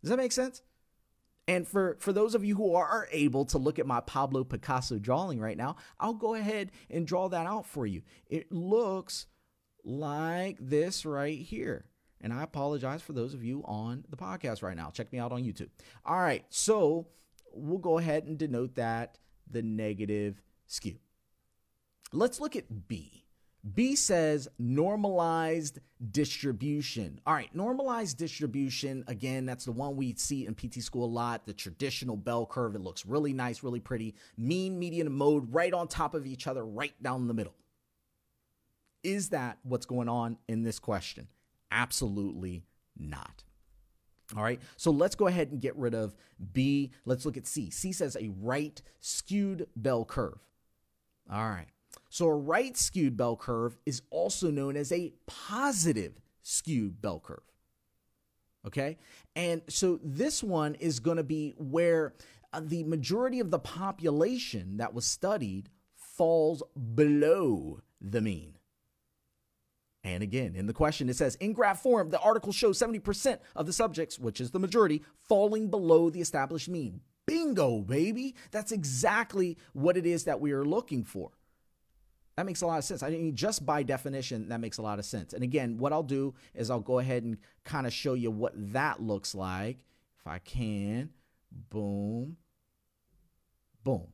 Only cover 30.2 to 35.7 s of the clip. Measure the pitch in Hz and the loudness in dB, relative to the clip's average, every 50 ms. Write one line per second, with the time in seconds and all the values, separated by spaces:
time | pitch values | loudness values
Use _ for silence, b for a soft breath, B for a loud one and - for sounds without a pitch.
30.2 | - - 143 135 123 98 107 - - 120 - 127 113 - - 127 120 117 117 120 | -4 -4 -4 -4 -4 -6 -8 -8 -8 -10 -8 -8 -10 -6 -4 -2 -2 -2 -2 -2
31.2 | 117 120 117 113 _ - 101 - - 98 85 - 139 139 127 - - 123 113 104 | -2 -2 -4 -6 _ -12 -12 -10 -10 -12 -8 -6 -4 -4 -4 -4 -4 -6 -6 -4
32.2 | 92 123 120 117 113 110 - - 123 113 101 104 90 92 87 - - 92 120 147 | -4 -2 0 0 0 -2 -2 -2 -2 -2 -2 -4 -8 -8 -10 -10 -8 -2 0 0
33.2 | 151 147 135 131 127 123 117 - - 131 120 120 120 - 131 113 110 110 107 B | 0 0 0 -2 -2 -4 -4 -6 -6 -6 -6 -6 -6 -6 -6 -4 -4 -6 -8 B
34.2 | B B B - 113 127 165 185 190 190 190 180 180 175 160 170 160 151 135 139 | B B B -4 0 0 2 2 0 -2 -2 -4 -4 -4 -2 -2 0 0 0 4
35.2 | 139 147 151 147 131 113 117 165 170 180 | 6 6 6 6 2 2 2 2 4 4